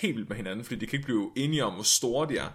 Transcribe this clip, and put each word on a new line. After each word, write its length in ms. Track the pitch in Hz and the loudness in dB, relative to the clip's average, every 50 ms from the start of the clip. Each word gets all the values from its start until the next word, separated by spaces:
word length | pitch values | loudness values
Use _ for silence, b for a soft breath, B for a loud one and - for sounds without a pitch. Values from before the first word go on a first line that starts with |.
helt 160 | - 190 131 | 0 0 0
vildt 120 | 113 101 - | -2 -4 -4
med 80 | 101 | -6
hinanden, 280 | 107 101 95 98 110 117 | -6 -4 -4 -6 -6 -6
fordi 120 | - 120 101 | -6 -6 -6
de 60 | 110 | -4
kan 100 | - - 139 | -2 -2 -2
ikke 80 | 139 | 0
blive 240 | - 120 107 98 - - | 2 2 2 2 0 -2
enige 280 | 131 135 147 156 147 123 | 0 0 2 2 2 2
om, 80 | 104 90 | 0 0
hvor 80 | 92 104 | 0 2
store 460 | - - - 139 120 117 143 156 151 | 4 4 4 4 2 2 2 2 0
de 80 | 123 85 | 0 -2
er. 100 | 67 - - | -2 -4 -8